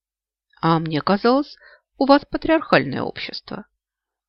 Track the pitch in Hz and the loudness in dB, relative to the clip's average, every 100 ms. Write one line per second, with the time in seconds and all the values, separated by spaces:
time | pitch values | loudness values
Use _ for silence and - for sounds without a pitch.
0 | _ _ _ _ _ _ 160 165 165 151 | _ _ _ _ _ _ 0 0 -2 -4
1 | - 202 233 262 294 - - - _ - | -2 0 2 0 -2 -10 -20 -20 _ -2
2 | 269 285 - 311 - 320 - 160 139 - | 4 4 2 -6 0 0 2 0 0 -4
3 | - - - - - - - _ _ _ | -6 -8 -12 -14 -14 -14 -16 _ _ _
4 | _ _ | _ _